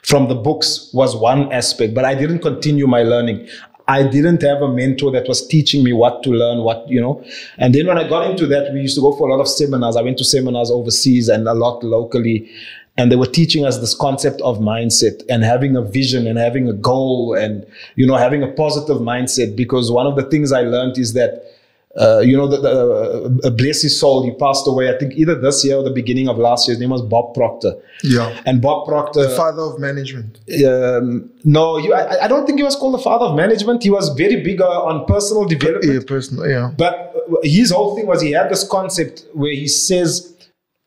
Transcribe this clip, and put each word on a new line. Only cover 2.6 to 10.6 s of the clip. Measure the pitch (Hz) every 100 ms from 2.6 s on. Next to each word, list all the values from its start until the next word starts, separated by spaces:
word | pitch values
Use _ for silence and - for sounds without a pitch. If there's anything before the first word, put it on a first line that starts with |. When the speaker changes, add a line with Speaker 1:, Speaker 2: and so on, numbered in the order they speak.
| 151 147 135
Speaker 1:
my | 120
learning. | 117 120 117 98 - - - _ -
I | 135
didn't | 135 139 165 170
have | 143 143
a | 139
mentor | 123 131 127 139
that | 127 131
was | 123 -
teaching | 156 139 143
me | 123
what | 120 120 -
to | 135
learn, | 117 117 120
what, | 113 113 -
you | 123
know. | 123 160 - - - -
And | 127
then | 139 180
when | 170
I | 156
got | 170 190
into | 185 143
that, | 143 139
we | 139
used | 135 143
to |
go | 139
for | 143 135
a |
lot | 135
of | -
seminars. | - 143 127 117 117
I |
went | 123 131
to |
seminars | 131 135 127 120